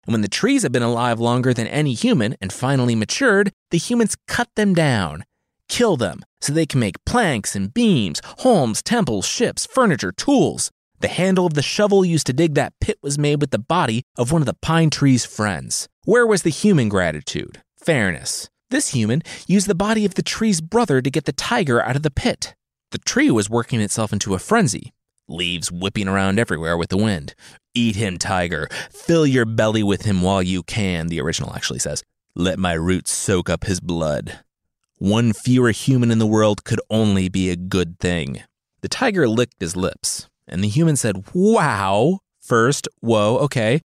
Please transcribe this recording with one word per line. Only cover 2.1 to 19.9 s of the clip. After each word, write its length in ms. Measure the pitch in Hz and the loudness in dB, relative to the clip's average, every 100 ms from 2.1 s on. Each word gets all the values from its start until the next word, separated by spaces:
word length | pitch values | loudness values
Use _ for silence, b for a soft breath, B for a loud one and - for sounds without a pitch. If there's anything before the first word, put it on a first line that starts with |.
| 196 107 139 | 2 0 -4
and 140 | 98 | -8
finally 420 | - 127 139 123 113 | -4 -2 0 2 0
matured, 560 | 107 - 269 196 202 - - | -2 0 2 2 0 -4 -4
the 60 | 170 | -4
humans 380 | - 240 220 - - | 0 0 0 -2 -6
cut 200 | - 240 - | -4 -4 0
them 180 | 208 | 2
down, 520 | 170 151 117 85 76 - _ _ _ - | 2 2 0 -2 -8 -18 _ _ _ -8
kill 300 | - 233 147 | 0 2 2
them, 240 | 98 64 - - | -2 -6 -16 -10
so 140 | - | -2
they 120 | 151 156 | 0 0
can 140 | 135 | 0
make 240 | 107 - | 0 -4
planks 540 | - 240 196 117 - - | -2 0 0 -2 -4 -6
and 160 | 196 | -4
beams, 480 | 226 233 156 98 73 B B | 0 2 2 0 -6 B B
homes, 420 | 254 208 120 104 | 2 2 2 -2
temples, 440 | - 240 151 104 - | -2 0 0 -2 -4
ships, 400 | - 208 - - | -2 -4 -4 -4
furniture, 480 | - 233 135 90 | 0 2 0 -4
tools. 580 | - - 277 135 62 - _ _ - | -4 2 4 2 0 -8 _ _ -6
The 80 | - | -4
handle 360 | - 185 190 180 | 0 2 2 2
of 100 | 147 | 0
the 60 | |
shovel 440 | 135 - 208 202 185 | -2 0 4 4 4
used 220 | 160 - | 0 0
to 60 | |
dig 200 | 131 170 | 0 2
that 260 | 143 123 - | 2 -2 -4
pit 180 | - - | -4 -4
was 160 | 143 143 | -4 0
made 240 | 147 147 | 0 2
with 100 | 143 | 0
the 80 | 107 | -2
body 440 | 123 165 147 113 - - | 0 0 2 -2 -4 -4
of 160 | 120 | 0
one 100 | 165 | 0
of 40 | 135 | 0
the 80 | |
pine 360 | - - 165 160 | -4 0 2 2
tree's 360 | - 139 127 - | 4 4 4 0
friends. 640 | - 107 82 60 - - _ - | -4 -4 -4 -6 -8 -8 _ 2
Where 200 | 233 233 | 4 4
was 180 | 202 | 2
the 60 | 170 | 0
human 380 | - 214 170 110 | 2 4 4 4
gratitude? 720 | 98 87 76 - 78 - - _ _ | 0 0 -2 -8 -8 -8 -14 _ _
Fairness. 720 | - 147 98 76 - - - _ - | 0 0 0 -2 -8 -10 -12 _ -6
This 200 | 269 - | -4 -2
human 340 | 127 107 170 B B B | -2 0 -2 B B B
used 220 | 196 196 | 0 2
the 80 | 170 | 0
body 300 | 202 | 0